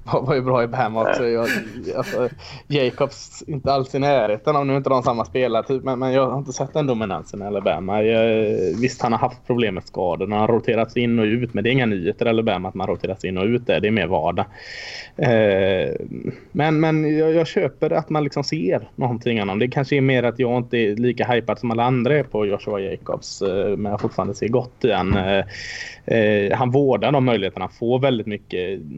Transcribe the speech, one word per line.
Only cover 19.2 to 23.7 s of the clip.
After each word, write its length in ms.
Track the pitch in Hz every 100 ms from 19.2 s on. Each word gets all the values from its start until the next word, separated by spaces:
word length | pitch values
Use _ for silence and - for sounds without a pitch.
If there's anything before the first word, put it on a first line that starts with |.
| 123 113
annan. 200 | 98 98
Det 80 | 123
kanske 280 | 139 135 143
är 60 |
mer 220 | 135 127
att 160 | 120 117
jag 180 | 120 123
inte 200 | 123 120
är 180 | 107 104
lika 300 | 120 117 110
hypad 340 | 120 110 107
som 120 | 117
alla 120 | 113
andra 320 | 123 131 120 147
är 80 |
på 220 | 131 107 104
Joshua 340 | 98 - 101
Jacobs, 600 | 95 90 - - - -
eh, 360 | 98 95 98